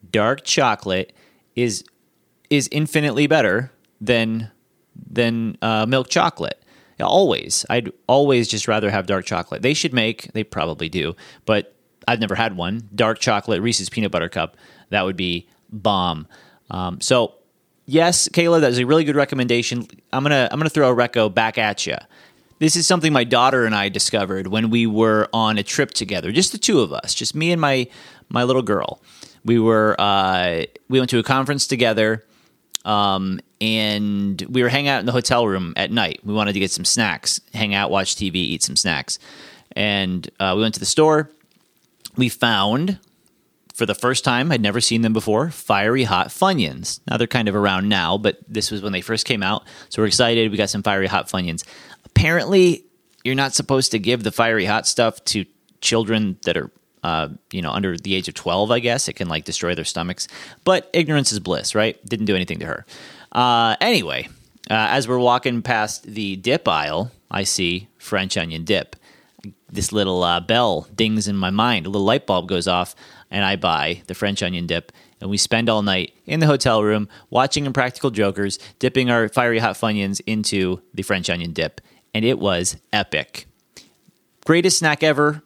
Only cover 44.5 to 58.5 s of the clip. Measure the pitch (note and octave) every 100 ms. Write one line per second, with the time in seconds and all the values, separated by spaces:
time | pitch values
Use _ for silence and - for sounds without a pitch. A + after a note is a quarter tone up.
44.5 | B2+ G#2 G#2+ - A#2 A2+ A2 A2 G#2+ D#3+
45.5 | - - G2+ G#2 C3 A#2 F#2 F#2 - F#3+
46.5 | F3+ E2 C2+ E2+ - - A#2 A#2 B2+ G#2+
47.5 | G2+ G2+ F#2 G2+ G2+ E2 G2 G#2+ - -
48.5 | G#2+ - G#2 G2+ F#2+ - A2+ - A2+ F#2+
49.5 | G#2+ - - - - A2 - A#2+ A#2 A2
50.5 | G2+ G2+ G#2+ G2+ G2 F#2+ G2 - F#2+ F2+
51.5 | E2 - - - - - - D#3 E3+ B2+
52.5 | F#3+ F3+ D#3+ _ _ _ _ A#2+ C3 C#3
53.5 | - - C3+ B2+ A2+ G2 A#2+ A2 - A#2
54.5 | A2 F#2+ G#2+ - - A2+ - - G#2+ F#2
55.5 | _ _ _ - A2+ G#2+ A2 G#2+ F#2 -
56.5 | E2 C2+ _ _ _ E2+ D#2+ D2+ - _
57.5 | F#2+ E2 F2+ G2 E2+ F#2 F#2+ F#2 - -